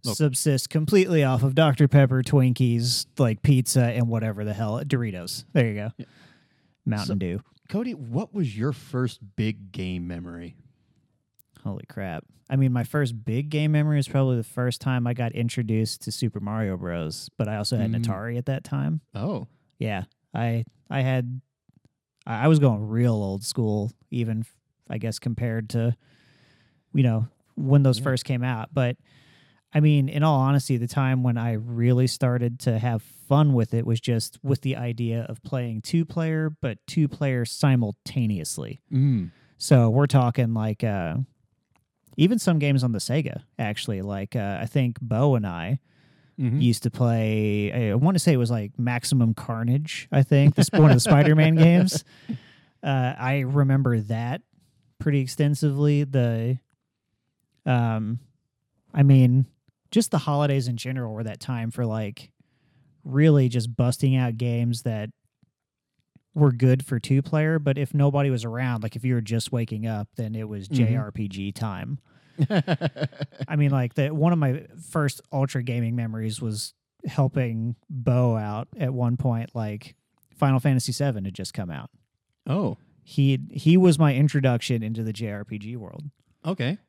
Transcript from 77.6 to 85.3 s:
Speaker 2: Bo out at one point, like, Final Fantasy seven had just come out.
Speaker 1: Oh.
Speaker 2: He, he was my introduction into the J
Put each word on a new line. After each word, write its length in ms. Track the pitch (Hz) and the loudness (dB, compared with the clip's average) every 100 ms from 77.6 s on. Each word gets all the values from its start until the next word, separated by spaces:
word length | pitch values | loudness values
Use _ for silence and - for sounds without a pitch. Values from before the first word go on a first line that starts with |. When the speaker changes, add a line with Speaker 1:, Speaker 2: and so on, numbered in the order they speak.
| 113 117 _ | -6 -8 _
Speaker 2:
Bo 480 | 135 120 123 123 110 | -6 0 2 2 0
out 320 | 104 107 - 226 | -4 -8 -10 -6
at 140 | 131 | -6
one 240 | 131 120 120 | -2 -2 -2
point, 340 | 127 113 113 | -2 -2 -6
like, 400 | 120 107 104 - _ _ _ _ - | -8 -8 -8 -14 _ _ _ _ -2
Final 240 | 139 131 | 2 2
Fantasy 320 | 143 131 - | 2 0 -2
seven 320 | 117 143 110 | -4 -2 -2
had 80 | 95 | -8
just 200 | 90 92 | -8 -10
come 160 | - 90 | -8 -10
out. 180 | 71 - _ _ _ _ _ - | -10 -14 _ _ _ _ _ -6
Speaker 1:
Oh. 300 | 165 156 - _ _ | -4 -4 -6 _ _
Speaker 2:
He, 360 | _ - 139 131 139 | _ 0 2 2 -4
he 240 | 147 156 180 | -2 4 6
was 200 | 185 147 | 6 6
my 160 | 151 | 4
introduction 680 | 131 147 147 131 120 - 120 | 4 2 2 2 0 0 -4
into 200 | 110 113 | -2 -4
the 100 | 110 | -6
J 160 | 101 110 | -6 -8